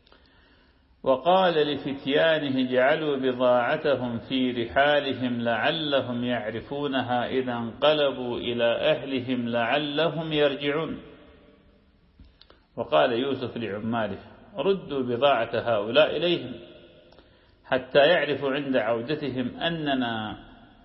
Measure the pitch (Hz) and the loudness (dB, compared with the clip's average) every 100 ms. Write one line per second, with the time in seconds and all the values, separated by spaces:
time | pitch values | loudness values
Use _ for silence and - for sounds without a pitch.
0 | _ - _ _ _ _ _ _ _ _ | _ -20 _ _ _ _ _ _ _ _
1 | 135 127 165 185 185 160 147 143 147 135 | 0 2 4 4 4 2 0 -2 -6 -6
2 | 139 147 165 156 143 131 127 123 131 160 | 0 2 4 2 0 -2 0 4 4 4
3 | 156 139 131 123 127 123 120 156 156 127 | 0 0 0 2 4 4 2 0 0 0
4 | 123 117 - 131 127 120 113 135 143 147 | -2 -6 -4 -2 0 -2 -2 2 4 4
5 | 135 113 123 120 117 113 123 160 151 139 | 0 -2 -2 -2 -2 0 0 -2 0 0
6 | 123 120 123 123 110 113 107 143 143 135 | 0 -4 -2 -4 -4 -8 -8 -6 -4 -2
7 | 120 123 120 131 127 120 117 110 143 151 | -2 -2 0 -2 -2 -4 -6 0 2 4
8 | 143 127 123 120 - 120 117 113 147 151 | 2 0 -6 -4 -4 0 0 2 0 0
9 | 135 135 117 127 117 117 117 143 151 143 | -2 -6 -4 -4 -2 -2 0 0 -2 -2
10 | 160 151 160 151 147 135 143 147 151 127 | -2 -2 -4 2 2 2 -2 -2 -4 -8
11 | - - - - - _ _ _ _ _ | -12 -20 -20 -20 -20 _ _ _ _ _
12 | _ _ - _ - - _ - 117 151 | _ _ -20 _ -20 -20 _ -10 0 4
13 | 139 117 139 123 120 123 110 101 110 117 | 4 2 -2 -4 -6 -6 -6 -6 -4 -2
14 | 107 98 - - - 196 175 196 151 143 | -2 -6 -14 -20 -16 -4 0 0 -2 -4
15 | 123 120 143 127 117 117 110 110 107 - | -2 2 4 4 2 -2 0 0 2 4
16 | 139 151 170 160 127 - - - - - | 4 4 -2 -2 -4 -12 -16 -20 -20 -20
17 | - - _ _ _ _ - 131 - 147 | -20 -20 _ _ _ _ -4 -4 2 4
18 | 143 175 143 135 123 139 139 127 110 117 | 6 6 2 -2 -2 -2 0 0 0 -2
19 | 120 151 143 127 120 - 160 170 147 135 | -2 -4 -4 -4 -6 -4 -4 -4 -2 -2
20 | 120 113 107 92 - - - - | -2 -4 -6 -10 -16 -20 -20 -20